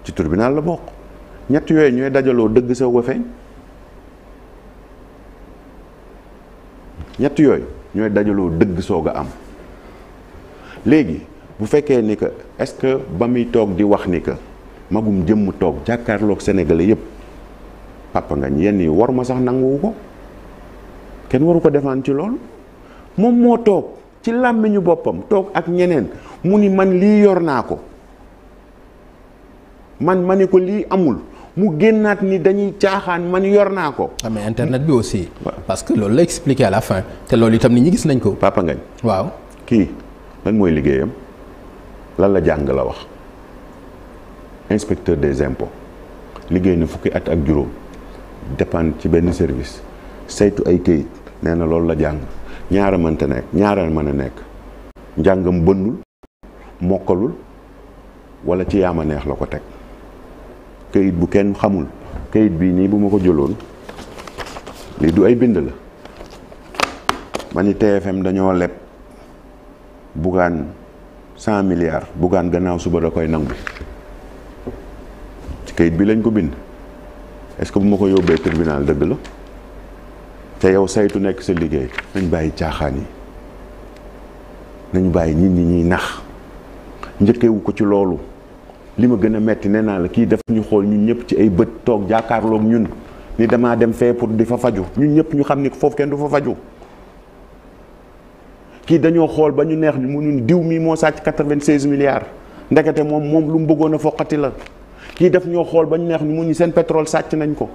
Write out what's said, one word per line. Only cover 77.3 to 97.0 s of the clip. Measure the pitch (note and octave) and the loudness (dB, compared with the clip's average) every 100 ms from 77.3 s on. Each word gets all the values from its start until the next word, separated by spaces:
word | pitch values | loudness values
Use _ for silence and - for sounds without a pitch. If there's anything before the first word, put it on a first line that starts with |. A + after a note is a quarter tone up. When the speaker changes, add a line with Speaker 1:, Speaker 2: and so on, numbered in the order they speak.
| - - - | -20 -20 -10
Speaker 1:
Est-ce | F2+ | -4
que | - | 0
bu | G2+ | 2
ma | G2+ | 2
ko | G2 | 4
yóbbee | F#2+ F2 D#2+ | 2 2 2
tribunal | F2+ D#2+ E2 D2 C#2+ | 0 -2 0 0 0
dëgg | D2 | 0
la? | D#2 C#3 - - - - - - - - - - - - - - | 0 -2 -8 -18 -20 -20 -20 -20 -20 -20 -20 -20 -20 -20 -20 0
Te | F#2 | 4
yow | F#2+ F#2+ | 4 2
saytu | - G#2 G2 | 2 0 2
nekk | G2 F2+ | -2 -2
sa | - | -2
liggéey, | F2+ E2 D2 C2 - - G2 | -2 0 -2 -4 -8 -8 -4
nañ | F#2 | -2
bàyyi | E2+ D#2 | 0 -2
caaxaan | D2+ D#2+ - D2+ C2+ | -4 -6 -4 -4 -4
yi. | - - - - - - - - - - - - - - - - - - - | -8 -14 -20 -20 -20 -20 -20 -20 -20 -20 -20 -20 -20 -20 -20 -20 -20 -20 -4
Nañu | F#2 F#2 | 0 2
bàyyi | E2+ E2 D#2 | 2 2 2
nit | F#2+ | 4
ñi | F2 | 4
ñuy | E2+ F2 | 2 2
nax. | E2+ F2+ - - - - - - - - - - - - | 2 0 -2 -10 -16 -20 -20 -20 -20 -20 -20 -18 -18 0
Njëkkewu | G2+ A#2+ A#2 A2 | 2 4 4 2
ko | - - | -2 0
ci | |
loolu. | G#2+ G2+ G2 D#2+ - - - - - - - - | 2 2 2 -2 -8 -20 -20 -20 -20 -20 -16 0
Li | B2 | 2
ma | A#2 | 4
gën | G#2+ A2 | 2 2
a | |
metti, | G#2+ G#2 G2+ | 0 0 0
nee | G#2+ | 0
naa | A2 G2 | 0 0
la, | F2+ | -2
kii | - A2+ | 0 2
daf | A2 - | 0 0
ñu | A2+ | -2
xool | G#2 G#2+ G2+ | 2 2 2
ñun | G#2 G#2+ | 2 0
ñëpp | A#2 - | -2 -2
ci | - | 2
ay | G#2+ | 2
bët, | F2 A2+ - | 4 0 0
toog | - A2 F#2+ | -2 0 0
jàkkaarloog | A2 A2 A#2 G#2+ A2 | -2 0 -2 0 0
ñun. | G#2+ A#2 G#2+ - - - - - | 2 2 0 -6 -18 -20 -16 -2
Ni | A2+ | 2
damaa | A#2 A#2+ A#2 | 4 2 2
dem | A#2 | 2
fee | A2 B2 | 2 0
pour | A#2+ A#2 | 2 -2
di | A2 A2 | 0 0
fa | A#2+ | 0
faju. | B2+ G#2 F2+ - | 0 -2 -4 0
Ñun | D3 D3+ | 2 2
ñëpp | D#3 | 2
ñu | C#3+ | -2
xam | C#3 C#3 | 0 0
ni | C#3 | -2
foofu | - D3 D3 | 0 -2 0
kenn | D3 | -4
du | D3 | -2
fa | D3 | -2
faju. | C#3+ C3 F#2+ - - - - | -2 -2 -8 -12 -20 -20 -20